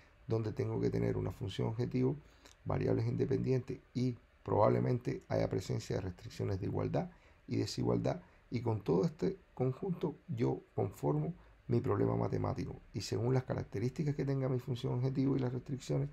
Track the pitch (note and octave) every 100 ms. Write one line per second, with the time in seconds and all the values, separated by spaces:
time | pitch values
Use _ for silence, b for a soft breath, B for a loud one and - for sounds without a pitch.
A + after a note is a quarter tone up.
0 | B B - A2+ A2 - A2 A2+ A#2 A2+
1 | A2+ G#2+ G#2+ - G2+ - A#2+ A2 A#2+ B2+
2 | C3 C#3+ B B B - - G2 A2 A2+
3 | A#2 A#2+ A#2+ A#2 B2 B2+ - B2+ - B2
4 | B2+ A#2 - - - G#2 A2 B2 B2+ B2
5 | - A2+ - A2 A2 G#2+ - A#2+ - A2
6 | G#2 F2 G#2+ - G#2+ F#2+ G2 G2+ G#2 C3+
7 | F3+ B B B - A2+ G#2+ - A#2+ -
8 | B2 F3 B B - A#2 A#2+ A2 - F3
9 | E3+ - F3 - - - B2+ C3 G3 F3
10 | D#3+ D3 - A#2 C3+ - - - A2 -
11 | C#3+ D3+ D#3+ - B B - A#2+ G#2+ G#2
12 | A2+ A2+ A2+ G#2 G2+ F#2+ F2 - - A2+
13 | - G#2+ A#2 C3 - A#2 - - A#2+ -
14 | D3 C#3+ C3+ C3+ C3 B2+ C3 A#2+ C3+ B2
15 | C3 C3 C3+ C3+ B2+ B2+ - C3+ - C#3+
16 | C#3+